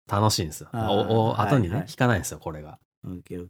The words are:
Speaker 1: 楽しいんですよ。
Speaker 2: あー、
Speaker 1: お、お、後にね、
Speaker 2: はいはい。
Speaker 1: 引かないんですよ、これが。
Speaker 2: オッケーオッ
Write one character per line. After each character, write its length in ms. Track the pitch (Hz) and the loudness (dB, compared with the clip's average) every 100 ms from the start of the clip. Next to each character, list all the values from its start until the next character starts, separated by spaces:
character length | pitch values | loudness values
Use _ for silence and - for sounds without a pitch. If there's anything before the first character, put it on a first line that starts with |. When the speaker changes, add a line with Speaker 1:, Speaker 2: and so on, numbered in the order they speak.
| - | -2
Speaker 1:
楽 220 | 101 107 | 4 4
し 80 | - | 4
い 40 | |
ん 40 | 82 | -2
で 60 | |
す 80 | 73 | -8
よ。 80 | - | -10
Speaker 2:
あ 180 | 117 110 | -4 0
ー、 20 | |
Speaker 1:
お、 380 | 101 101 113 110 | 2 2 2 2
お、 120 | - | 2
後 160 | 104 135 | 2 2
に 60 | |
ね、 60 | 90 | 2
Speaker 2:
は 60 | 110 | -2
い 40 | |
は 40 | - | -4
い。 20 | |
Speaker 1:
引 60 | - | 0
か 120 | 123 | 2
な 80 | 104 | 2
い 40 | |
ん 20 | |
で 40 | - | -2
す 60 | |
よ、 80 | 80 | -8
こ 120 | - | -10
れ 100 | 78 | -12
が。 180 | 76 82 _ _ - | -14 -18 _ _ -14
Speaker 2:
オ 40 | |
ッ 120 | 90 | -12
ケ 160 | - | -12
ー 40 | |
オ 40 | |
ッ 20 | 90 | -12